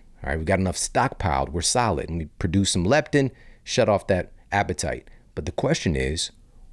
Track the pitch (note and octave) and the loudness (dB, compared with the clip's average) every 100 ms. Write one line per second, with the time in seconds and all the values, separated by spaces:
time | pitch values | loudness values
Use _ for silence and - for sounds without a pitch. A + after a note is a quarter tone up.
0 | - - C#2 D#2+ D#2+ F#2 F#2 F2 - C3 | -20 -12 -6 -2 0 2 0 -2 -2 0
1 | B2+ - G#2 C2+ C2+ E2 - B2 A#2 D2+ | 0 0 -2 0 -2 -2 0 0 0 0
2 | E2+ E2+ D2+ - F2+ F#2+ G2 F#2 F2+ D3 | -2 -6 -6 -6 0 2 2 2 2 2
3 | D3+ D3 C3+ - - - - - A2 G2+ | 2 2 0 -4 -20 -18 -4 2 4 2
4 | - F2+ - - - G2+ F2+ F2+ D2 - | 2 -2 -2 -10 -4 -2 0 -2 -4 -6
5 | - - - - D2+ - C3 E3 - C#2 | -10 -20 -16 -10 -8 -2 0 0 0 0
6 | C2 D#2+ - - - - - | -2 -4 -6 -10 -20 -20 -20